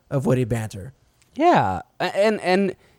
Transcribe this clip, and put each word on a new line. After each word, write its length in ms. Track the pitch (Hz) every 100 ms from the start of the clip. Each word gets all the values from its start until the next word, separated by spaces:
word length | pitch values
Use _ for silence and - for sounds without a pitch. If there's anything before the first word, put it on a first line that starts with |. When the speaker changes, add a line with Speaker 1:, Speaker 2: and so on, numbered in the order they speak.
| -
Speaker 1:
of 160 | 143 127
Witty 180 | 127
Banter. 500 | 120 117 110 - 123 - _ _ _ -
Speaker 2:
Yeah. 460 | 330 269 107 92 - -
A-, 160 | 180 -
and, 240 | 208 214
and, 340 | 170 185 196 - _